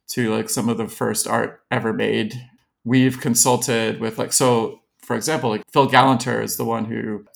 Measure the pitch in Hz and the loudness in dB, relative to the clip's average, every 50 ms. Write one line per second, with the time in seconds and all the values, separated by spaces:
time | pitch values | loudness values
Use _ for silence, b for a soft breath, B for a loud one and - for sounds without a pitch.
0 | _ - - 131 120 110 110 110 110 - - 127 104 117 117 113 113 110 - - | _ -8 -4 -2 -2 0 0 -2 -2 -4 -4 -2 0 0 -2 -2 -4 -6 -6 -4
1 | 123 110 107 - - - 113 117 113 - - - _ - 127 120 117 113 107 107 | -4 -2 -2 -2 -2 -2 -2 -2 -2 -4 -6 -12 _ -6 -4 -2 -2 -2 -2 0
2 | 107 110 110 113 110 107 - 123 - - _ _ _ _ _ _ - 117 127 131 | 0 0 0 0 -2 -4 -6 -10 -14 -16 _ _ _ _ _ _ -2 2 4 4
3 | 127 131 127 127 - 135 117 - - 135 123 120 - - 120 113 113 110 110 110 | 4 4 2 0 -2 0 0 2 4 4 2 2 2 0 0 0 0 -2 -2 -4
4 | 113 113 113 - 120 - - - 139 127 120 113 110 104 - - _ _ _ _ | -6 -6 -4 -6 -4 -2 0 2 4 4 4 4 2 -2 -6 -10 _ _ _ _
5 | - - 120 110 107 156 156 151 131 120 107 107 - - - 147 139 127 131 127 | -8 -6 -4 -4 -2 -2 -2 0 0 0 -2 -2 -4 0 2 4 4 6 6 6
6 | 135 135 131 120 - 127 117 113 110 107 - - 120 113 113 113 110 110 117 117 | 6 6 4 2 0 -2 -2 -2 -2 -4 -4 -4 -4 -2 -2 -4 -4 -4 -6 -6
7 | 117 113 107 104 - _ _ | -6 -6 -8 -8 -12 _ _